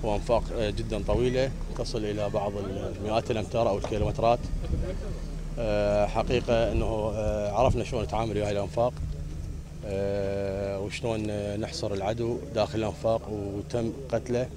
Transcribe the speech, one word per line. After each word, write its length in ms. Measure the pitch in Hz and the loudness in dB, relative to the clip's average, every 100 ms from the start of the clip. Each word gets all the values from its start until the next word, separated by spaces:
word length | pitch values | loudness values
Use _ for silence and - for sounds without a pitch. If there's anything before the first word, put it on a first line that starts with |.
وأنفاق، 400 | 113 104 - 113 - 113 | 2 0 4 4 4 0
آه، 120 | 107 | 0
جدًا 340 | 104 113 110 95 | 0 -2 -2 2
طويلة 440 | 104 123 127 135 - - - | 2 4 2 0 -2 -6 -4
تصل 280 | 113 117 107 | -2 -2 -2
إلى 240 | 104 104 | 0 0
بعض 220 | 104 101 101 98 95 92 92 | 0 0 -2 -4 -4 -4 -4
المئات 340 | 101 110 - | 0 0 2
الأمتار 380 | 113 95 117 117 | -2 0 2 2
أو 80 | 98 | 2
الكيلومترات. 640 | - 104 104 104 113 120 - - - - 180 185 143 139 - - - - | 0 0 0 4 4 4 2 -4 -2 -2 -2 -4 -6 -6 -6 -6 -6 -2
آه، 460 | 113 104 104 104 101 | 0 2 4 4 4
حقيقة 680 | 113 110 123 120 117 113 | 2 2 2 4 4 4
أنه، 140 | 110 110 110 107 107 | 2 2 0 0 0
آه، 360 | 107 107 104 | 0 0 0
عرفنا 320 | 101 127 117 | 4 4 4
شلون 200 | 107 120 | 0 -2
نتعامل 340 | 104 107 113 101 | 0 0 0 0
ويا 80 | 104 | 0
هاي 60 | |
الأنفاق، 420 | 101 98 - 120 - - - - - - - - - 110 | 0 0 2 2 2 -6 -4 -6 -6 -6 -8 -10 -10 -4
آه، 960 | 98 98 101 98 98 98 98 98 98 | -2 0 0 -2 -2 -2 -2 -2 -4
وشلون 480 | 101 - 117 110 107 104 101 104 | -4 -4 -2 -2 -2 -2 -2 -2
نحصر 340 | 110 - 110 | -4 -4 -2
العدو 440 | 98 90 117 117 120 - 107 | 0 0 0 0 -2 -2 0
داخل 240 | 104 110 | 2 2
الأنفاق، 420 | 107 90 113 113 - | -2 0 2 2 0
وتم 600 | 107 101 101 98 120 113 107 - | -4 -4 -6 -4 -2 -2 -4 -2
قتله. 360 | 110 - 120 127 | -2 0 -2 -2